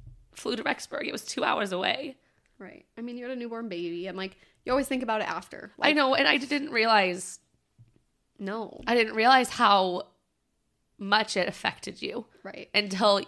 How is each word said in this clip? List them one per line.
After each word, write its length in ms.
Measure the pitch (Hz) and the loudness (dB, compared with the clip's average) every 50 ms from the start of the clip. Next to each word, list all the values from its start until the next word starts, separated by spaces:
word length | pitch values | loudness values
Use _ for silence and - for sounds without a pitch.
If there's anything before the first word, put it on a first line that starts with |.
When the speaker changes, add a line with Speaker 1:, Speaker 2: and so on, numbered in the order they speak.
| - - - - - _ - | -20 -20 -20 -20 -20 _ -16
Speaker 1:
flew 220 | - - - 240 | -10 -6 -6 -4
to 80 | 220 - | -4 -2
Rexburg. 420 | - - - - - - - - | -4 -4 -4 -6 -10 -8 -8 -6
It 40 | - | -6
was 120 | - - - | -8 -8 -10
two 180 | - - - - | -8 -4 -2 0
hours 280 | - - - 214 190 | 0 2 0 0 -2
away. 460 | 180 180 190 - - - 294 277 262 _ _ _ _ _ _ _ _ | -2 -2 0 0 0 -2 -4 -10 -12 _ _ _ _ _ _ _ _
Speaker 2:
Right. 280 | - - - - - _ _ - | -20 -18 -18 -18 -20 _ _ -16
I 40 | 226 | -14
mean, 160 | 233 247 240 | -12 -12 -10
you 60 | 247 240 | -10 -10
had 60 | 254 262 | -8 -8
a 40 | 247 | -8
newborn 280 | 240 233 226 226 233 220 | -8 -8 -8 -8 -8 -8
baby 380 | 180 170 175 170 170 170 180 | -6 -6 -6 -6 -6 -6 -8
and, 100 | 190 180 | -8 -8
like, 200 | 185 190 190 - _ _ _ _ _ - | -8 -8 -10 -10 _ _ _ _ _ -4
you 60 | - | 0
always 160 | 254 277 262 | 0 0 0
think 160 | - 269 254 254 | 0 -2 -4 -2
about 180 | 226 220 214 | -2 -2 -2
it 80 | 202 - | -2 -2
after. 420 | 170 170 - - - - - - - - | -4 -6 -8 -12 -16 -16 -16 -16 -8 0
Speaker 1:
I 80 | - | 2
Speaker 2:
Like 80 | 285 302 | 4 4
Speaker 1:
know, 180 | 294 277 262 262 | 4 4 4 4
and 120 | - 277 | 4 4
I 100 | 302 302 | 4 4
didn't 340 | 277 277 269 285 285 277 - | 2 2 -2 -2 -2 -2 -2
realize 680 | - 226 220 226 220 208 190 185 180 185 - - - - _ _ _ _ _ _ _ _ - _ _ _ _ _ _ _ _ _ _ - | 0 2 4 6 6 6 6 4 0 -4 -8 -12 -14 -16 _ _ _ _ _ _ _ _ -20 _ _ _ _ _ _ _ _ _ _ -10
Speaker 2:
No. 420 | 202 190 208 226 214 - - - - | -8 -8 -6 -6 -8 -10 -12 -8 -2
Speaker 1:
I 80 | 226 240 | 0 2
didn't 200 | 240 226 220 220 | 4 2 2 2
realize 340 | 220 220 247 269 262 247 - | 4 6 8 8 6 6 2
how 580 | - - 240 208 202 196 190 185 175 180 - - _ _ _ _ _ _ _ _ _ _ _ _ _ _ _ _ _ | 0 2 6 6 6 6 4 2 0 -4 -6 -8 _ _ _ _ _ _ _ _ _ _ _ _ _ _ _ _ _
much 380 | - 202 196 208 220 214 - - | -8 -2 2 2 2 2 0 -2
it 120 | 190 175 - | -2 -2 -2
affected 520 | - - - - - - - - - - | -4 -2 -4 -4 -4 -4 -12 -14 -12 -10
you. 240 | - - - - 214 _ _ _ - | -10 -8 -8 -8 -10 _ _ _ -20
Speaker 2:
Right. 260 | 196 - - - _ - | -18 -16 -16 -12 _ -2
Speaker 1:
Until 480 | 208 208 196 190 185 220 208 202 196 - | -2 -2 -2 -2 2 4 4 4 4 2